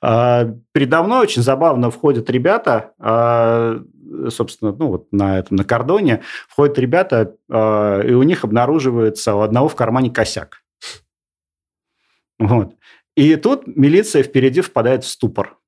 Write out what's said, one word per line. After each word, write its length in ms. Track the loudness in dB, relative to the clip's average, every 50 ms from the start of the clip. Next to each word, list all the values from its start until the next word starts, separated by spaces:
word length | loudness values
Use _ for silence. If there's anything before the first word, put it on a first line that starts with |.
А, 480 | 0 2 2 2 2 2 2 2 0 -2 -4 -12 _ _ _
передо 300 | -2 0 2 2 0 0
мной 160 | 2 2 2
очень 220 | 0 0 0 -2 0
забавно 480 | 0 0 2 2 2 2 2 0 -2
входят 360 | -4 0 0 0 0 0 -2 -4
ребята, 640 | -4 -2 0 0 0 0 0 0 -2 -2 -2 -8 _ _
а, 800 | -4 -2 0 0 2 2 2 2 2 2 2 0 0 -2 -4 -6 -10 -18 _ _ -20 -18 -12 -10 -8 -8
собственно, 420 | -4 -6 -6 -6 -6 _ -6 -6
ну 160 | -4 -4 -4 -4
вот 200 | -4 -6 -8 _
на 260 | -2 -2 0 0 0 -2
этом, 200 | -4 -2 -2 -4
на 60 | 0
кордоне 600 | 0 -2 -2 0 0 0 0 2 0 0 -2 -4 -10 -18 -18 -18 _
входят 300 | 0 2 2 2 2 0
ребята, 560 | -2 0 0 0 0 2 0 0 0 0 -4 _ _ _
а, 500 | -2 0 0 2 0 0 0 0 0 0
и 120 | 0 2 2
у 100 | 4 4
них 200 | 2 2 0 -2
обнаруживается 920 | -2 0 0 0 2 0 0 0 0 0 2 0 0 0 -2 -4 -2 0
у 60 | 0
одного 260 | 0 0 2 2 0 0
в 60 | 0
кармане 340 | -2 -2 -2 0 0 0 -2
косяк. 540 | 0 -2 -2 -2 -2 -10 -12 -14 -20 -20 _ _ _ _ -20 -20 -20 -20 _ _ _ _ _ _ _ _ _ _ _ _ _ _ _ _ _ _ _ _ _ _ _ _ _ _ _ _
Вот. 340 | 0 2 2 2 0 -2 -8 _ _ -20 -20 _ _ _ _
И 200 | 2 4 4 4
тут 320 | 2 2 0 0 0 -4 -10
милиция 560 | 0 2 2 4 4 4 2 2 2 0 0
впереди 380 | 2 0 2 2 2 2 0
впадает 420 | -4 -2 _ -2 0 0 0 0 -2
в 40 | -8
ступор. 500 | -10 -6 -6 -4 -4 -4 -8 -8 -8 _ _